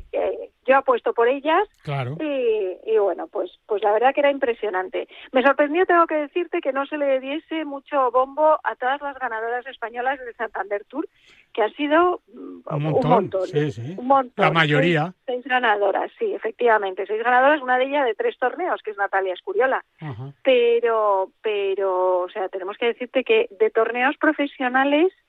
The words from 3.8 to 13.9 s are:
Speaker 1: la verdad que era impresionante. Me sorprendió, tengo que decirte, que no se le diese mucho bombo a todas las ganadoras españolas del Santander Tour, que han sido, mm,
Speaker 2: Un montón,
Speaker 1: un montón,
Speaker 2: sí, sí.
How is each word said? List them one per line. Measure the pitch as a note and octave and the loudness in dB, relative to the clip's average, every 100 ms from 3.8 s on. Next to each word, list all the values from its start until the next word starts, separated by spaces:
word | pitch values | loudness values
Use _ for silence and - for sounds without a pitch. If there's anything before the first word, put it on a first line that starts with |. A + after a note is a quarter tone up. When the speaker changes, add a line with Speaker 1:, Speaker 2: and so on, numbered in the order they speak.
Speaker 1:
la | G3+ | 2
verdad | G#3+ B3+ | 4 2
que | C#4 | 2
era | C#4+ | 0
impresionante. | C#4 C4 A#3 G#3 F#3 F#3 F3 - - - | 2 -2 -2 -4 -4 -4 -8 -10 -14 -4
Me | C4 | 2
sorprendió, | C4 C4+ D4 E4 | 2 2 2 2
tengo | F#4+ F4 E4 | 2 4 4
que | |
decirte, | D#4 C#4+ F4 E4+ F4 | 0 -4 -6 -4 -4
que | C#4+ | -4
no | C4+ C#4 | -4 -4
se | D4+ | -4
le | C#4+ C4 | 0 -2
diese | C4+ D#4 - D#4+ D4+ | -2 -8 -6 -8 -6
mucho | C#4 - C#4+ B3+ | -10 -4 0 2
bombo | B3 C4 C#4 D#4 D4+ | 2 0 2 4 4
a | - A3 | 0 -4
todas | B3+ C#4+ | -4 -2
las | C#4+ C4+ | -6 -6
ganadoras | B3+ A3 A#3 B3 B3 | -6 -4 -4 -6 -8
españolas | A#3+ A3 A#3+ B3 C#4 | -12 -12 -4 -4 -4
del | B3 A3 | -8 -10
Santander | A3+ A#3 G3 G3+ - | -8 -6 -6 -6 -6
Tour, | C4+ - _ _ _ _ | -10 -10 _ _ _ _
que | - | -2
han | G#3+ | -2
sido, | - D4 D#4 F4+ F4+ _ | -2 0 2 2 0 _
mm, | - - - - | -20 -18 -16 -8
Speaker 2:
Un | D3+ | -4
montón, | D3+ G3+ | 0 0
Speaker 1:
un | - | 4
montón, | G#3+ F#3+ F#3+ F#3 | 2 2 -4 -2
Speaker 2:
sí, | D3 D3+ | -2 -2
sí. | A#2 B2+ | -4 -10